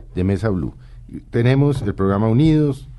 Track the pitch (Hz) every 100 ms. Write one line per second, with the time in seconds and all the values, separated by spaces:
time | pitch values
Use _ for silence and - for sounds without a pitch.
0 | - - 90 98 110 95 65 - - -
1 | - - - 117 120 135 143 139 107 -
2 | 98 98 110 117 160 151 151 139 -